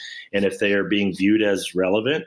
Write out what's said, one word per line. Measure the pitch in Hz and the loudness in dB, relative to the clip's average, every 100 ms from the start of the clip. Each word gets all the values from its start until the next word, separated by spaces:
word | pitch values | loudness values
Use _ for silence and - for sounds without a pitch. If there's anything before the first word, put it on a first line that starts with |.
| - - - | -14 -18 -6
And | 98 | -2
if | 98 - | 0 0
they | 101 | 0
are | 101 | 0
being | 90 104 98 87 | 0 0 0 0
viewed | 98 107 | 2 4
as | 104 95 - | 2 0 -2
relevant | 90 92 107 120 156 | -2 0 0 0 -4